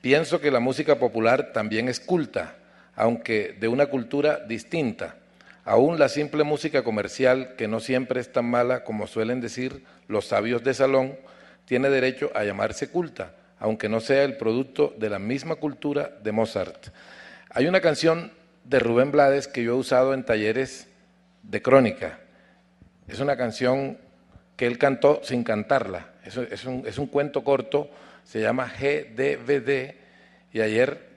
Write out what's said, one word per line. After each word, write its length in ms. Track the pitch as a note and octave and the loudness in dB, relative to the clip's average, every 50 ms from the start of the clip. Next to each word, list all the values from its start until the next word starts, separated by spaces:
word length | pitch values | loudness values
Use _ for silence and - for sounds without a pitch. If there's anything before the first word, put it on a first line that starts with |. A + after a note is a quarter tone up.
"Pienso 380 | - A#2+ C3+ D3+ E3 D3 F3 E3 | 0 2 2 2 2 2 -2 -2
que 100 | C#3 D3 | 0 2
la 80 | C3+ A#2+ | 2 2
música 380 | A#2 C3 C3 - D3+ D3+ D3 - | 2 0 -2 0 2 2 2 2
popular 540 | C3 A#2 G#2 A2+ A2 A2+ B2 C3+ C#3+ - - | 2 0 0 2 2 2 2 2 0 -2 -4
también 340 | A2+ G#2+ G#2+ G#2+ G#2+ A#2 B2+ | -4 -4 -2 -2 -2 -2 -2
es 120 | A#2+ - | -4 -6
culta, 560 | - - F#3 F3 D3 - - G2 E2 D#2 - - _ _ _ - - _ _ | -4 -2 0 0 0 -2 -4 -6 -6 -8 -12 -20 _ _ _ -20 -20 _ _
aunque 600 | - G#2+ A#2 A#2+ - - - A2+ G#2+ G2+ - - G2 | 0 2 2 2 0 -2 -2 -2 -2 -2 -4 -6 -4
de 80 | G2+ A2+ | -2 0
una 200 | A#2+ C3+ D3 C#3+ | 2 2 0 0
cultura 520 | C#3 C3+ A#2 - - C#3+ C#3+ D3+ D3 - - G#2 | 0 -4 -6 -4 -2 0 2 2 0 0 -4 -8
distinta. 720 | A2+ G#2+ - - - E3 D3 A#2+ G2+ - - D#2+ - - _ _ _ _ - - - - - | -10 -10 -8 -6 -6 -4 -4 -4 -4 -6 -10 -12 -12 -16 _ _ _ _ -20 -20 -20 -12 -4
Aún 340 | - G#2 A2 C3 D3+ E3+ D#3+ | 2 4 4 4 4 4 4
la 120 | C#3+ C#3 | 2 2
simple 340 | - C#3+ D3 D3 D3+ D3+ D3+ | 2 0 -4 -2 0 0 0
música 400 | D3 D3+ C#3+ - D#3 D3 C#3 A#2 | 0 0 -2 -2 -2 0 0 0
comercial, 720 | A#2 G#2+ G#2+ G2+ G2+ - - C3 B2+ B2+ C3 C3 - - - | 0 0 -2 -2 -4 -2 2 4 4 4 4 0 -6 -8 -6
que 100 | A#2 G#2 | -4 -4
no 120 | G#2+ A2+ | -4 -4
siempre 420 | A2 - B2+ B2+ C3 B2 B2+ B2 | -2 -2 -2 -2 -2 -2 -4 -4
es 100 | A#2+ - | -6 -4
tan 140 | - B2+ A#2+ | -2 -2 0
mala 380 | A#2+ A#2+ A#2+ B2 B2 B2+ B2 - | 2 2 2 2 2 0 -2 -4
como 240 | - A2 G#2+ G#2 G#2 | -6 -6 -6 -6 -6
suelen 340 | - A2+ A2+ A2+ B2 B2+ | -4 -4 -2 -2 -2 -4
decir 420 | A#2+ A#2 - B2+ B2+ C3 - - - - - _ _ - | -6 -8 -6 -6 -8 -8 -8 -12 -18 -20 -20 _ _ -4
los 200 | G#2 G#2+ G2 - | -4 -2 -2 0
sabios 360 | A#2+ G#2+ G#2 A2+ B2 A#2+ A2+ | 0 0 2 2 0 0 0
de 120 | C3 C3 | 0 0
salón, 420 | B2+ C3+ C3 C3+ C3+ C3 C3 C#3 - - - - - - - - _ _ | 0 0 2 2 2 0 0 -6 -12 -18 -20 -20 -20 -20 -20 -20 _ _
tiene 240 | - B2+ A#2+ C3 C#3 | -2 -2 0 2 2
derecho 400 | C#3 C3 B2+ C3 B2+ - D3 C#3+ - | 2 2 2 0 0 -2 -4 -4 -4
a 80 | A2 G#2+ | -2 -2
llamarse 460 | G#2 G2 G2 G#2 G#2+ G#2+ - D3 - | -2 -2 -2 -2 -4 -4 -4 -8 -4
culta, 440 | - E3+ F3 D3+ - - F#2+ F2 - - _ _ _ - | -4 -4 -4 -4 -6 -12 -12 -12 -14 -20 _ _ _ -6
aunque 320 | - G#2+ A2 G#2+ - G#2 | -4 -4 -2 -2 -2 -2
no 100 | G#2+ A2+ | -2 -2
sea 240 | A2+ - C#3 C3+ C#3 | 0 2 2 4 2
el 140 | - - - | 2 0 -2
producto 560 | A2+ A2 A2 B2 C3+ C3 - - D3+ C#3+ - - | -2 0 0 0 -2 -2 0 0 0 0 0 -2
de 100 | G#2+ G#2+ | -4 -4
la 80 | G#2 G2 | -4 -4
misma 380 | F#2+ G#2+ B2+ C#3 C3 D#3+ E3 | -4 -4 -6 -4 -4 -6 -6
cultura 560 | D#3 - D3+ C3+ - - D3 C#3+ C#3+ D3 - - - | -4 -6 -6 -6 -6 -6 -4 -2 -4 -4 -6 -8 -10
de 100 | G#2 A2 | -6 -4
Mozart". 580 | G#2+ A2 A2+ A2 - G2+ F2+ F2+ - - - - - - - - - - - - - - - - | 0 0 0 0 -2 -4 -6 -6 -8 -16 -20 -20 -20 -20 -20 -20 -20 -20 -20 -20 -20 -20 -18 -8
Hay 160 | - B2 C3 | -2 0 2
una 160 | D#3+ F#3 F#3+ | 2 4 4
canción 500 | F#3 E3 D3+ - D#3 E3 D#3+ E3+ E3+ - - _ _ _ _ _ - | 4 2 2 2 2 2 2 0 -2 -10 -16 _ _ _ _ _ -4
de 160 | - C3+ C3 | 0 2 2
Rubén 320 | A#2 A#2 A#2 A#2+ C3 D3 | 4 4 4 4 4 4
Blades 360 | C#3+ D3 C#3+ C#3 C#3 C#3 C3+ - | 6 6 6 6 4 2 0 -4
que 160 | - B2+ A#2 | -4 -4 -2
yo 100 | A#2 A#2+ | 0 0
he 20 | |
usado 380 | C3 B2+ - C#3 B2 C3 C3+ C3+ | -2 0 2 2 4 4 4 2
en 100 | C3 B2+ | 0 0
talleres 640 | - A#2 G#2+ G#2 G#2+ A2+ B2+ C3 C3 - - - - _ _ _ _ _ _ _ _ _ _ | 0 0 0 2 0 0 0 -2 -4 -6 -14 -20 -20 _ _ _ _ _ _ _ _ _ _
de 200 | - - - A2 | -12 -8 -8 -4
crónica. 580 | - B2+ B2+ C3+ C3 A2 - - - D#2 - - - - _ _ _ _ _ _ _ _ _ _ - - _ _ _ - | 4 6 8 8 8 6 2 -2 -8 -10 -10 -12 -20 -20 _ _ _ _ _ _ _ _ _ _ -20 -20 _ _ _ -12
Es 120 | - - | -6 -2
una 180 | C3+ C#3+ C#3 A#2+ | 0 0 0 0
canción 600 | B2+ A#2 G#2+ - B2+ B2 C3 C#3 C#3 C3+ - - - - _ _ _ _ - - _ _ _ | 0 -2 -2 0 2 2 2 2 0 -4 -6 -10 -16 -20 _ _ _ _ -20 -20 _ _ _
que 120 | - B2+ A#2+ | -2 -2 -2
él 100 | A#2+ A#2+ | 2 4
cantó 440 | - C#3 - - - C#3 D3+ - - | 2 2 4 6 4 4 4 4 0
sin 200 | - C3 B2 A#2 | -4 -4 -2 -2
cantarla. 680 | A2+ A2 G#2 G#2 - C#3 C3+ A2 G2 F#2 F2+ - - - _ - | 0 -2 -2 0 0 0 0 0 -2 -8 -10 -12 -14 -20 _ -20
Es, 140 | - G#2 B2 | -12 -10 -8
es 280 | B2 A#2 G#2 - - | -8 -8 -8 -10 -8
un, 180 | B2+ B2+ B2+ - A2 | -8 -8 -8 -8 -8
es 100 | G2+ C3 | -8 -6
un 100 | C#3+ C3 | -6 -2
cuento 360 | - C#3+ C#3+ D3+ C#3+ D3 C3+ | 0 -2 0 0 -2 -2 0
corto, 460 | - C#3 C3+ B2 - - D3 D3 - - - - - - - _ | 2 0 0 0 0 -2 -2 -2 -4 -10 -20 -20 -20 -20 -20 _
se 180 | - - A2+ | -10 -4 -2
llama 300 | G#2+ A2 A#2 C3 C3 A#2+ | 0 0 0 0 -2 -6
G 420 | - - C3+ C#3 D3 D3+ - - A2+ | -6 -4 -2 -2 -2 -2 -4 -6 -4
D 220 | A2+ C3+ C#3+ C#3 B2+ | -2 -2 -2 -2 -2
V 240 | A#2+ A#2+ C#3+ C#3 | -2 -2 -2 0
D, 360 | - C3+ C#3 C3 B2+ C#3 - - - _ _ _ - _ _ _ _ _ | 0 0 -2 -2 -2 -6 -12 -18 -20 _ _ _ -20 _ _ _ _ _
y 100 | - A2 | -4 -2
ayer 480 | A2 G#2+ G#2+ A2+ B2 C3 - - - - - | 0 2 2 2 2 2 0 -4 -12 -20 -20